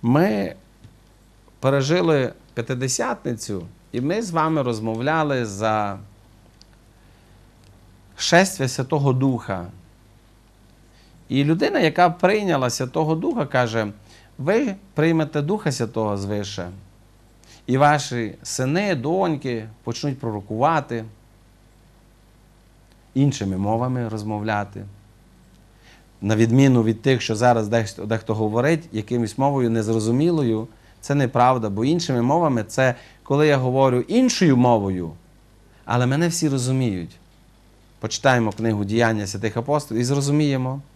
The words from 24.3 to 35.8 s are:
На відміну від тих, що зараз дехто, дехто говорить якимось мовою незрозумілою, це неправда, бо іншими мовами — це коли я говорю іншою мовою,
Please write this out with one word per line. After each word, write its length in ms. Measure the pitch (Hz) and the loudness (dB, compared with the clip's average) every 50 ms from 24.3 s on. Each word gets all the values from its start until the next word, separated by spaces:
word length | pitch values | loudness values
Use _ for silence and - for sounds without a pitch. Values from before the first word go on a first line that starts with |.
| 107 107 104 110 110 104 101 98 101 101 101 101 101 - - - - _ _ _ _ _ - - - - - - _ _ _ - - - _ _ _ _ | -6 -4 -4 -2 -2 -2 -4 -6 -10 -16 -16 -16 -18 -20 -20 -20 -20 _ _ _ _ _ -20 -20 -20 -20 -20 -20 _ _ _ -20 -20 -20 _ _ _ _
На 160 | - 101 110 | -2 -2 2
відміну 460 | 107 113 113 117 131 139 139 127 120 113 | 2 4 4 6 6 6 6 6 4 4
від 200 | 110 113 110 - | 2 0 0 2
тих, 200 | 139 131 120 - | 0 0 0 0
що 140 | - 113 | -4 -2
зараз 320 | 104 120 123 120 117 107 104 | 2 4 4 4 4 2 0
дехто, 360 | 110 117 113 101 - - - | 0 0 0 -2 -6 -10 -6
дехто 300 | 107 113 110 - - 110 | -4 -4 -4 -2 -4 -2
говорить 540 | 110 110 107 104 117 123 147 170 160 165 - - | 0 0 0 0 0 2 2 0 0 -2 -6 -8
якимось 460 | 107 104 101 120 120 117 107 - - | -8 -6 -4 -2 -2 -2 -4 -2 -2
мовою 320 | 135 143 143 139 123 117 | -2 0 0 0 0 0
незрозумілою, 1000 | 113 113 107 104 113 113 107 110 117 127 151 175 175 156 143 117 110 107 113 - - - _ - - _ | 0 0 0 0 0 0 0 0 0 2 2 2 2 0 0 0 -2 -2 -4 -10 -16 -20 _ -20 -20 _
це 140 | - - 143 | -6 -2 0
неправда, 560 | 143 139 120 - - 123 127 131 123 110 107 | 0 0 2 4 4 4 4 4 2 0 -2
бо 140 | 98 98 117 | -2 0 0
іншими 380 | 135 165 175 170 - 135 120 117 | 0 0 0 0 0 0 0 2
мовами — 420 | 123 143 170 175 156 131 113 107 - | 2 2 2 2 2 0 0 -2 -4
це 260 | - - 131 127 120 - - - - _ _ | -2 0 2 2 0 -2 -10 -20 -20 _ _
коли 240 | - 135 143 151 | -2 2 4 4
я 100 | 151 143 | 4 4
говорю 440 | 135 127 127 127 135 135 131 123 123 | 2 2 0 2 4 4 4 4 2
іншою 560 | 117 - 196 240 262 254 - - 190 165 135 | 0 2 2 2 4 2 2 4 4 4 6
мовою, 560 | 120 123 123 120 110 101 98 95 90 87 82 90 - _ - - _ _ _ _ _ _ _ _ _ | 6 6 6 4 4 2 0 -2 -4 -4 -6 -10 -14 _ -20 -20 _ _ _ _ _ _ _ _ _